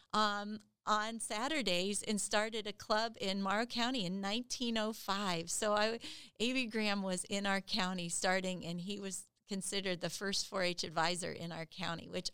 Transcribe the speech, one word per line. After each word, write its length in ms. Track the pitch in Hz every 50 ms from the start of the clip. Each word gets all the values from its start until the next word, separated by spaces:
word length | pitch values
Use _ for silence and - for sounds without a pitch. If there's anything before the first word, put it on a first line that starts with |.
| - _
um, 480 | - 214 214 208 202 208 208 208 214 214 - _ _ _ - -
on 300 | 214 214 214 220 233 226
Saturdays 880 | - - 214 214 240 285 320 302 233 196 180 175 180 202 208 - -
and 160 | - 226 196
started 480 | - - - 208 214 220 220 220 208 214
a 40 |
club 440 | 202 - - - 220 214 226 233 220 -
in 220 | - 190 190 196
Morrow 240 | 196 190 196 214 240
County 400 | 240 - 240 233 247 262 254 185
in 140 | 170 185 196
nineteen 580 | 196 196 208 240 247 - - - 247 233 226 220
oh 140 | 214 220
five. 580 | 226 - - - 190 196 208 190 175 165 165 170
So 240 | - - 226 208 208
I, 240 | 208 208 220 233 233 - - - - - - - -
A 140 | 208 247
B 140 | 254 262 254
Graham 360 | 220 220 226 214 208 202 202
was 220 | 190 190 185 180 -
in 200 | - 202 202 202
our 160 | 202 196 196
county 480 | 190 - - 214 185 185 190 180 175 170
starting, 560 | - - - 190 185 190 185 185 185 170 -
and 160 | 165 175 175
he 200 | 175 196 202 202
was 240 | 196 196 185 - - - _ _ _ -
considered 520 | 202 190 - - - 202 190 196 180 170
the 100 | 175 170
first 360 | - - 208 196 196 - -
four 160 | - - 190
H 220 | 180 175 175 - -
advisor 480 | 180 156 165 165 170 180 165 180 165
in 180 | 156 - 165 170
our 160 | 165 160 165
county, 420 | - - - 180 175 165 170 - 170
which 220 | 170 180 185 -